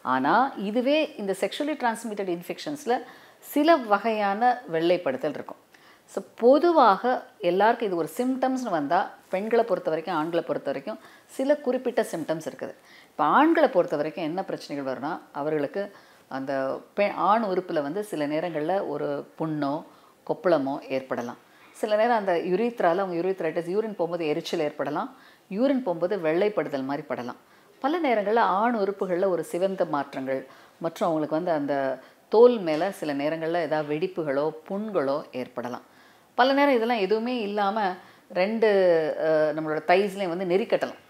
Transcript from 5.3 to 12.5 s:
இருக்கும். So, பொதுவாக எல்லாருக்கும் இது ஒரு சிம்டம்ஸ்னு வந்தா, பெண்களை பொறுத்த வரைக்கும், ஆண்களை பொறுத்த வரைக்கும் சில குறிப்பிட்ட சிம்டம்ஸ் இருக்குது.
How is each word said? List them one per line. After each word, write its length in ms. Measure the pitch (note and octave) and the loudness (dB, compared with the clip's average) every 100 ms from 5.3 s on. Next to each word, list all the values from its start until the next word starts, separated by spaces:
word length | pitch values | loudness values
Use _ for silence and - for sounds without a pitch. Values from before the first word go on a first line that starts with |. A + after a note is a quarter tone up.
இருக்கும். 240 | C3+ - - _ - - - _ | -6 -12 -16 _ -20 -20 -20 _
So, 180 | - - - | -12 -12 2
பொதுவாக 880 | A#3 C#4+ F4 E4 A#3 G3 B3 B3+ - _ | 6 8 6 6 6 6 0 -2 -6 _
எல்லாருக்கும் 480 | F3 F#3 G#3+ A#3+ A3 | 0 4 4 2 -2
இது 100 | E3+ | -2
ஒரு 120 | D#3 - | -4 -2
சிம்டம்ஸ்னு 520 | B3+ C4 C4 C4 A#3+ | -2 0 0 -2 -2
வந்தா, 440 | E3+ C#3+ F3 - - _ | -2 0 0 0 -8 _
பெண்களை 360 | F#3 A3 A#3 A3+ | -6 0 2 2
பொறுத்த 240 | F3+ F3+ | 0 0
வரைக்கும், 260 | D#3+ E3 E3+ | -4 -2 -2
ஆண்களை 280 | D#3+ E3+ | 0 -2
பொறுத்த 220 | - C#3+ - | -2 -4 -4
வரைக்கும் 340 | C3 - A3+ - - _ | -6 -8 -12 -16 -20 _
சில 320 | - C4+ D4 | -4 0 0
குறிப்பிட்ட 440 | B3+ B3+ B3 A3+ | 0 -2 -2 -2
சிம்டம்ஸ் 460 | G#3+ E3+ D3+ D#3+ | -2 -4 -4 -4
இருக்குது. 240 | D3 | -6